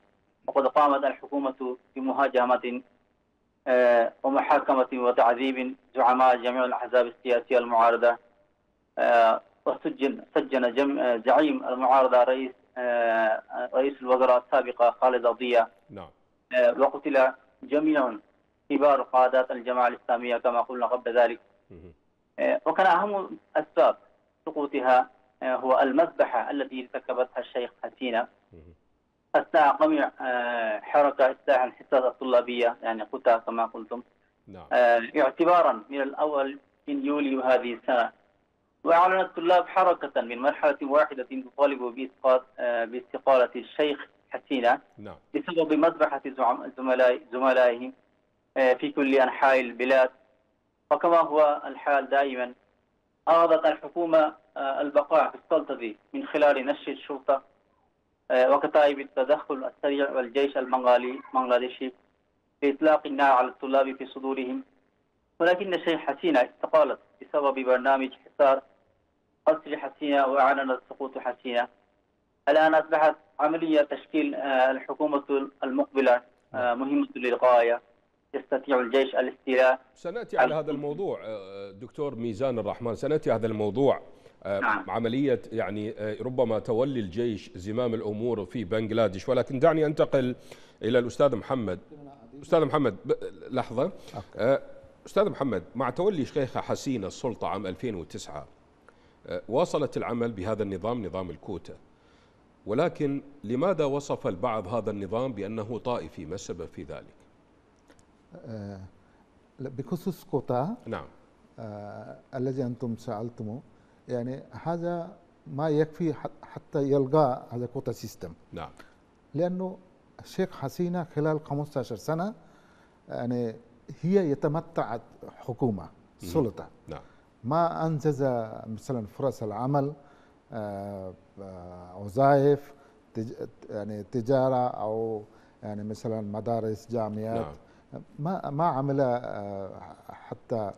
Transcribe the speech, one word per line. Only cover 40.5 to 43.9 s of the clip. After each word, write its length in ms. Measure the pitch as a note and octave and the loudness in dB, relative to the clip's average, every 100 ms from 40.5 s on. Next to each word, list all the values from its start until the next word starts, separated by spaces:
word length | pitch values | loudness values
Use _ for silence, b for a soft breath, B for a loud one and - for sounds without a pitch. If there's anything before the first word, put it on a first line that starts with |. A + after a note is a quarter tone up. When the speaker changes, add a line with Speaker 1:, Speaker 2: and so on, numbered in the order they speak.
| D3+ D3+ C#3 | 2 0 0
Speaker 1:
واحدة 400 | C#3 D3 D3 C3+ | 2 2 2 0
تطالب 580 | B2 C3 B2+ - C#3+ C3+ | -10 -10 -8 0 0 0
بإسقاط، 640 | B2 A#2+ C3 - C3 B2+ - - | -6 -8 -10 -2 2 2 0 -6
آه، 260 | B2 A#2+ A2+ | -4 -2 -4
باستقالة 640 | B2 - C3 - C3 A#2+ B2 | -8 -10 -4 2 4 4 -2
الشيخ 420 | - - D3+ | -8 -2 -2